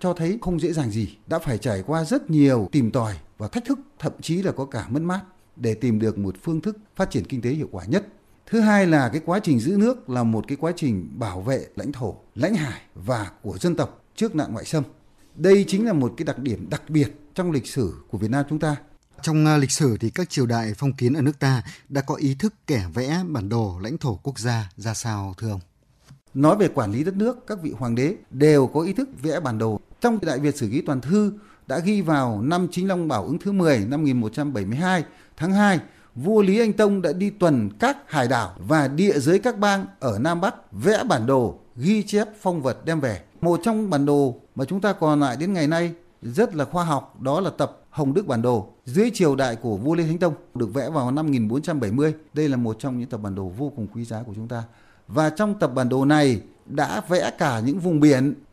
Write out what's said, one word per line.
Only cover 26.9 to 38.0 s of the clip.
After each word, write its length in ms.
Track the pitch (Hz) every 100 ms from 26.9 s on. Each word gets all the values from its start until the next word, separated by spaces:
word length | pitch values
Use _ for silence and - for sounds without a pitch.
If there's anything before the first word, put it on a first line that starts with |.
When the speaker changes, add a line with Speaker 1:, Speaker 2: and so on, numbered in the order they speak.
Speaker 1:
lý 120 | 113
đất 120 | 165 190
nước, 300 | 220 240 -
các 160 | 208
vị 100 | 160 -
hoàng 160 | 123
đế 200 | 117 143 208 -
đều 360 | 131 151 147 123
có 140 | 147
ý 120 | 165
thức 160 | 190 269 -
vẽ 180 | 147 165
bản 180 | 143 110
đồ. 220 | 113 104 - -
Trong 180 | 240 226
Đại 160 | 170 131
Việt 180 | 147 139
Sử 120 | 107
Ký 120 | 131
Toàn 200 | - 123
Thư 320 | 123 208 208 208 - - -
đã 120 | 135
ghi 220 | 175 208
vào 420 | 165 147 123 107
năm 260 | 127 175 180
Chính 180 | 180 190
Long 200 | 180 160
Bảo 160 | 113
Ứng 140 | 95 156
thứ 140 | 202
mười, 260 | 196 165 127
năm 260 | 101 143
nghìn 160 | 151 123
một 120 | 110
trăm 200 | - 147
bảy 120 | 127
mươi 140 | 95 127
hai, 260 | 185 185 139 - - -
tháng 160 | 170
hai, 280 | 196 208 170 - - _
vua 280 | 117 156 220
Lý 180 | 196 208
Anh 120 | 226
Tông 300 | 208 208 202
đã 100 | 170
đi 180 | 180 202
tuần 400 | 202 175 131 101 -
các 180 | 240 277